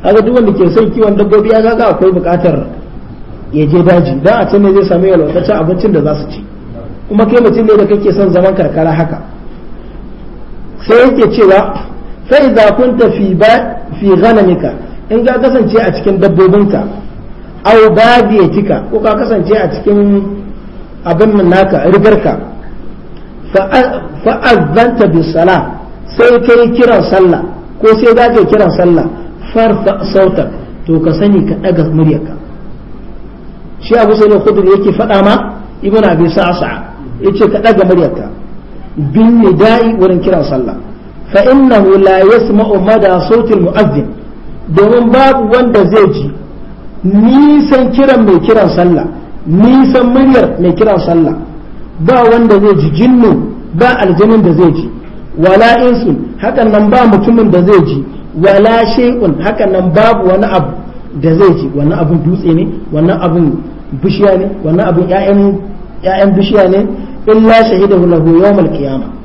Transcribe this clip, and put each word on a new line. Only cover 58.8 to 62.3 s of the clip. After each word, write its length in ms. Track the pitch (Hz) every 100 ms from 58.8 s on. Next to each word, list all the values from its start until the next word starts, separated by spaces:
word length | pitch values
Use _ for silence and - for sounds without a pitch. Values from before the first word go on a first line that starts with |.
| 220
shay'un, 420 | - 240 240 190 147
hakan 320 | 190 220 202
nan 140 | 190 185
babu 380 | 160 226 208 180
wani 180 | 190 208
abu 240 | 190 135 - - - -
da 160 | 147 156
zai 180 | 165 196
ji. 120 | 160 135
Wannan 280 | 139 147 175
abun 200 | 156 165
dutse 300 | 147